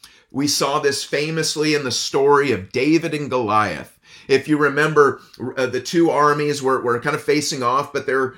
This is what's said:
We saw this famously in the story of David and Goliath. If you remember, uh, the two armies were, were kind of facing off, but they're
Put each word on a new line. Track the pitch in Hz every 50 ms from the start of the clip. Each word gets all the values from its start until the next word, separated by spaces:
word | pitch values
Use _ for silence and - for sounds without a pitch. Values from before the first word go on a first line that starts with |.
| - - _ _ _ _ -
We | 131 143 147
saw | - - 151 139 143 147
this | 143 139 135 - -
famously | - - 143 151 160 160 160 156 - - 156 151 156 151
in | 147 139
the | 123 113
story | - - - - 143 135 143 143 143 143 139
of | 113 95 95 - -
David | 120 131 151 160 160 160 165 151
and | 147 147 123
Goliath. | 127 123 117 101 107 107 104 95 82 69 65 - _ _ _ - - - -
If | - 135 135 139 151
you | 151
remember, | 143 147 139 135 147 151 156 156 147 139 131 127 - - - _ - 123 127 -
uh, | - 131
the | 127 123 127 123
two | - - 165 170 156
armies | 127 139 147 147 147 151 147 147 143 - 131
were, | 131 131 117
were | - 120 117 120
kind | 120 151 151
of | 151 -
facing | - 147 151 147 - 156 135 123
off, | 120 127 139 143 - -
but | 139 135
they're | 139 131 135 131 127 -